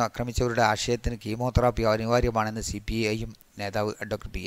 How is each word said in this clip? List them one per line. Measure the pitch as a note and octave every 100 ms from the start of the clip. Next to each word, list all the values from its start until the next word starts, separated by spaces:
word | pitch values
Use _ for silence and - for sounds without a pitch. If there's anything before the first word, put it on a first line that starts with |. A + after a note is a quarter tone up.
| A#2
ആക്രമിച്ചവരുടെ | - A#2+ A#2 B2 A#2 A2
ആശയത്തിന് | G#2+ - A#2+ A#2+ A#2+ A2
കീമോതെറാപ്പി | A2+ B2 A#2+ A#2+ A2+ A2+ A2
അനിവാര്യമാണെന്ന് | A2+ A#2+ B2 A2+ G#2+ A2 -
സി | G2+ G#2
പി | A2+ G#2+ A2
ഐ | A2+
എം | G#2+ _ -
നേതാവ് | G2+ G#2+ G#2 - G#2+
ഡോക്ടർ | G#2+ -
പി | G#2